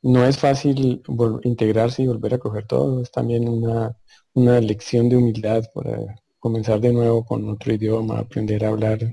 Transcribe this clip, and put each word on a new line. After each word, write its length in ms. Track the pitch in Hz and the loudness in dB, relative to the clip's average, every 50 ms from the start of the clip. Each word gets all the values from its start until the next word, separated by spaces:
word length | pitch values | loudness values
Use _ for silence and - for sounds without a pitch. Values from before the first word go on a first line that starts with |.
no 240 | - 127 127 123 123 | 2 4 4 6 6
es 120 | 131 139 - | 4 2 2
fácil 640 | - 139 139 135 - 147 139 135 135 127 123 - _ | 2 0 0 2 0 0 0 2 0 0 0 -2 _
vol-, 360 | - 135 117 120 113 110 117 - | -8 -2 0 0 0 0 -2 -2
integrarse 580 | 127 120 - 113 110 107 110 113 120 127 - 131 | -4 -2 0 0 2 2 2 0 0 0 0 -2
y 40 | 131 | -2
volver 260 | 120 110 110 110 123 | -2 -2 -4 -4 -4
a 20 | 127 | -4
coger 260 | - 110 107 107 107 107 | -4 -6 -8 -8 -6 -2
todo. 340 | - 127 143 143 131 127 | 0 0 0 0 0 -2
Es 100 | 120 - | -4 -6
también 360 | - 123 120 117 120 117 120 120 | -4 -4 -2 -2 0 -2 0 -2
una, 480 | 117 113 117 117 113 113 113 110 117 _ _ _ - _ _ _ _ | -2 -2 -2 -2 -2 -2 -4 -4 -8 _ _ _ -20 _ _ _ _
una 260 | 131 123 120 123 123 | 4 4 6 6 4
lección 500 | 113 107 107 107 - - - 120 117 120 | 4 2 -2 -4 -4 -2 0 2 2 4
de 80 | 123 123 | 4 4
humildad 460 | 123 120 110 113 107 107 110 117 113 - _ | 4 2 0 -2 -2 -2 -2 -2 -2 -4 _
para 240 | - - 123 113 110 110 101 107 - _ _ _ _ | -10 -6 -6 -6 -6 -8 -10 -12 -18 _ _ _ _
comenzar 400 | - 120 113 113 110 113 110 104 | -4 -4 -2 -2 0 0 0 2
de 100 | 113 123 | 2 2
nuevo 320 | 120 120 117 117 117 117 117 | 2 2 2 2 2 0 0
con 240 | 117 117 113 107 107 | -2 -6 -4 -4 -6
otro 220 | 104 110 - 117 113 | -8 -6 -4 -4 -2
idioma, 460 | 107 110 107 110 113 113 110 110 110 | -2 0 -2 -2 -2 -2 -4 -4 -6
aprender 460 | 110 - - 113 110 107 107 104 110 | -6 -6 -6 -6 -4 -2 -2 -2 0
a 40 | 110 | -2
hablar 300 | 110 107 107 107 110 110 113 113 | -2 0 0 0 0 -2 -2 -6